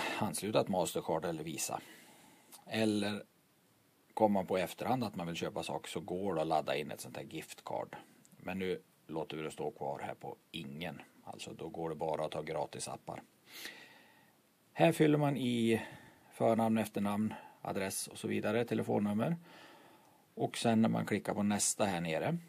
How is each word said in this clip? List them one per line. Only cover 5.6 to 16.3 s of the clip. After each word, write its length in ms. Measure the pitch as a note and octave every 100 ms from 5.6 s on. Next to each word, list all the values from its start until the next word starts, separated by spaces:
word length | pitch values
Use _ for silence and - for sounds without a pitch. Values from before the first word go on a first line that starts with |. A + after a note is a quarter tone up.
saker, 260 | D#2 D2 -
så 100 | -
går 360 | D#2+ F2+ G2 D#2+
det 60 |
att 60 | D#2
ladda 280 | D#2 C#2+ C#2+
in 160 | C#2+
ett 100 | -
sånt 160 | - B1+
här 60 |
giftcard. 720 | C#2 D#2 - - - - - - - - - -
Men 220 | - F#2+
nu 220 | F#2 F2 - _ -
låter 300 | D#2 D2+ D2+
vi 60 |
det 80 | D#2
stå 200 | - D2+
kvar 280 | - C#2 C#2+
här 140 | -
på 220 | C2+ - - _
ingen. 500 | E2+ C#2+ D2 E2+ C#2 - -
Alltså, 300 | - - -
då 160 | C#2 E2
går 200 | E2 E2
det 60 | D#2
bara 300 | D#2+ D#2 D#2
att 60 |
ta 100 | D#2+
gratis 460 | D#2+ D#2 C#2+ B1+ -
appar. 360 | C2 - - - _ - - - - - - - - - _ _ _ _
Här 180 | - E3
fyller 260 | - D#3 D3
man 200 | C#3+ C#3
i 440 | B2 A#2+ A2+ A2 - - - - -